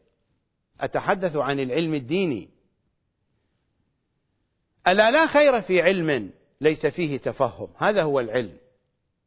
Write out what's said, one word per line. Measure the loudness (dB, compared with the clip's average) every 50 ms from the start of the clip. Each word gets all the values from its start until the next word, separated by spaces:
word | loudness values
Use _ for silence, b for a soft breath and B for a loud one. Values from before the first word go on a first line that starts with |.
| _ _ _ _ _ _ _ _ _ _ _ _ _ _ _ -8
أتحدث | -8 -4 -4 -4 0 -2 -2 0 -2 -4 -2
عن | -2 -2 -2 -2 -2
العلم | -2 -2 -2 -2 -2 -2 -2
الديني. | -4 -4 -4 -2 -2 0 -2 -2 -4 -8 -12 _ _ _ _ _ _ _ _ _ _ _ _ _ _ _ _ _ _ _ _ _ _ _ _ _ _ _ _ _ _ _ _ _ _ _ _ _ _ _ _ _ _ _ _ _ _ 0 2
ألا | 4 4 4 4
لا | 4 2 2
خير | 4 4 4 4 4 4 2
في | 0 0 0 2
علم | 4 2 2 2 0 0 0 -2 -4 -8 -14 _ _ _ _ 0
ليس | 0 0 0 2 -2
فيه | -4 -2 -2 -4 -4 -4 -4
تفهم؟ | -6 -6 -2 -2 -2 -2 -2 -8 -14 -14 -8 -4
هذا | -2 0 0 0
هو | 0 0 0 -2
العلم. | -2 0 -2 -4 -4 -4 -10 -18 _ _ _ _ _ _ _ _ _ _ _ _ _